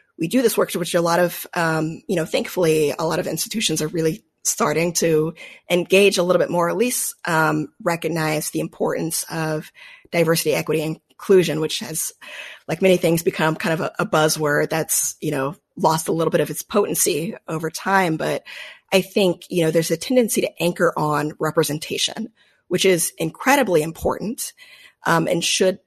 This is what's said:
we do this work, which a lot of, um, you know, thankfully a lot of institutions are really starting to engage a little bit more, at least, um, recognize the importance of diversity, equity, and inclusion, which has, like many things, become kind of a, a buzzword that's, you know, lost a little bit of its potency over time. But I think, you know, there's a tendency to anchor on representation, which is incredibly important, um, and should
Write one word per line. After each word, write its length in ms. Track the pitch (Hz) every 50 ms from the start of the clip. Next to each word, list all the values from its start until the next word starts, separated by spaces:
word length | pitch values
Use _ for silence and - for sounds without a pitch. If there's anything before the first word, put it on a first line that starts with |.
| _ _ _ -
we 80 | 165
do 140 | 170 233 254
this 160 | 254 214 -
work, 160 | - 185 - -
which 200 | 180 175 165 -
a 60 | 175
lot 180 | 170 170 170 175
of, 280 | 180 175 - - - - -
um, 480 | 180 170 160 160 160 156 156 165 - _ -
you 80 | 196
know, 80 | 165 160
thankfully 680 | - - - 226 - - 202 180 160 160 156 151 143 -
a 80 | - 160
lot 140 | 160 170 156
of 80 | -
institutions 540 | - 160 160 - - - 220 220 - 160 151
are 60 | 156
really 360 | 151 - 165 160 160 170 220 _ _ _ _ _
starting 480 | - - - 240 151 151 156 170 175 165
to 400 | - 165 165 160 151 156 165 165 - - - - - _ -
engage 480 | 175 180 170 - - 190 202 196 190
a 60 | 190 175
little 160 | 175 180 180
bit 100 | 151 -
more, 200 | 165 175 170 170
at 60 | 170
least, 400 | 185 233 247 240 - - - - _ -
um, 460 | 175 165 160 156 156 156 151 151 - _ _ -
recognize 640 | 180 170 165 - 160 170 165 156 156 151 151 156 -
the 100 | - 160
importance 640 | 156 165 - - - 160 - - 165 160 - - - -
of 420 | 160 165 160 156 156 156 165 - _ - - - - - _ -
diversity, 420 | - 170 165 160 165 165 - 156 139
equity, 280 | 165 160 - 156 156
and 180 | 151 156 156 - _ _
inclusion, 500 | _ - - - 196 185 170 160 147 156
which 200 | 160 156 - -
has, 320 | 220 127 160 160 - - - _ - - - - - - - - _
like 140 | - 156 -
many 160 | 190 190 180
things, 260 | 175 - 160 170 165 170
become 320 | - - - 156 160 160
kind 180 | - - 175 160
of 80 | 156
a, 100 | 156 - - -
a 60 | 170
buzzword 640 | - - 156 156 156 156 156 156 147 147 147 156 156
that's, 460 | 160 160 151 - - - - - - _
you 100 | - 156
know, 240 | 151 139 135 139 185 _ _ _ _
lost 300 | - 170 165 160 156 -
a 40 | -
little 200 | - 160 165 156
bit 100 | 170 165
of 80 | 151 -
its 140 | 151 - -
potency 720 | _ - 214 202 - 165 - - - 175 147 165 214 - - _
over 220 | - - 160 165 165
time. 480 | - - - 190 196 190 190 170 160
But 260 | 156 143 151 147 - - - - - - - - - _ _
I 100 | - 190
think, 420 | 185 - - 226 202 180 170 170 - -
you 140 | - 180 160
know, 80 | 160
there's 200 | 160 165 160 -
a 60 | 170
tendency 440 | 165 - - 254 254 233 196 - -
to 200 | 180 - - -
anchor 300 | 165 175 175 - 180 165 -
on 360 | - 156 151 151 147 147 151 151 _
representation, 880 | 160 156 - 170 156 - 143 156 - - - - - - - - 220 - _ _ _ _ _ _ _
which 160 | _ 175 170 -
is 300 | 190 185 165 160 - -
incredibly 640 | - 165 160 - - - 269 285 285 262 214 175 156 151
important, 680 | 160 165 - - 277 - - - 202 269 - - - - _ - - - - - - _ _ -
um, 220 | - 165 165 165
and 160 | - - 170 170
should 360 | - - - 196 185 190 - _